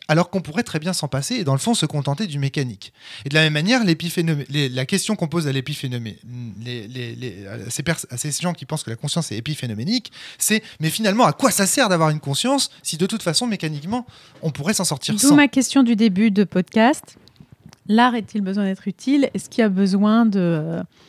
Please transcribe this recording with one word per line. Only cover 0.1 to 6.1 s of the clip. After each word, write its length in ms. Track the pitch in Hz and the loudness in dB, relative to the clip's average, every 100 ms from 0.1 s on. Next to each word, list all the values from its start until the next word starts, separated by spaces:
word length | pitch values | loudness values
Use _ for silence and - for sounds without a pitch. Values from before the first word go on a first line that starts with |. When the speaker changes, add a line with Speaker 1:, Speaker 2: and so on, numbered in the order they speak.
| 156 175 | 2 2
Speaker 1:
qu'on 120 | 190 | -2
pourrait 200 | 151 208 | -4 -4
très 160 | 240 156 | -4 -4
bien 160 | 160 | -4
s'en 140 | 180 143 | -4 -4
passer 300 | 135 139 247 | -4 -4 -2
et 60 | |
dans 100 | 147 | 0
le 40 | 135 | 0
fond 160 | 220 | 2
se 140 | 240 156 | 0 0
contenter 400 | 147 139 143 214 | -2 -2 -4 -4
du 100 | 143 | -2
mécanique ? 560 | 139 151 127 98 - _ - - 139 | -2 -2 -4 -6 -16 _ -20 -14 0
Et 40 | |
de 40 | |
la 80 | 156 | 4
même 120 | 156 | 4
manière, 300 | 151 180 254 | 2 2 4
l'épiphénomé-, 640 | 208 165 170 - 165 147 - | 4 2 0 -2 0 0 -2
les, 200 | 143 139 | -2 0
la 160 | 127 131 | -2 -2
question 300 | 196 - 214 | -2 0 -2
qu'on 120 | 165 | -2
pose 200 | 165 151 | -2 -2
à 40 | |
l'épiphénomé-, 680 | 135 127 147 135 123 110 | -2 -4 -8 -6 -6 -8